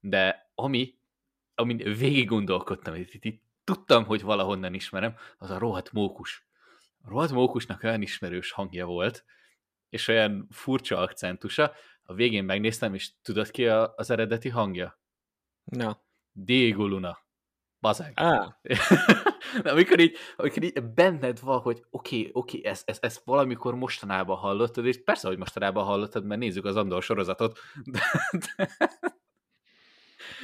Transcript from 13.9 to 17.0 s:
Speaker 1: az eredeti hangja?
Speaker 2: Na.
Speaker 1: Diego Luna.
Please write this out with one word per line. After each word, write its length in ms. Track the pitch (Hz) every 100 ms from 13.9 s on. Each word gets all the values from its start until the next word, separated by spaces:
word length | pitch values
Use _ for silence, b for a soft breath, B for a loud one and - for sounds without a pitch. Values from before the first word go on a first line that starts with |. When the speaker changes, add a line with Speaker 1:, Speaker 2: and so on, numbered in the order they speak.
Speaker 1:
az 160 | - 107
eredeti 380 | 113 107 113 127
hangja? 520 | 120 104 90 90 - _ _ _ _ _ _
Speaker 2:
Na. 400 | - 123 113 104 _ _ _
Speaker 1:
Diego 540 | 101 95 127 117 101 101
Luna. 380 | 95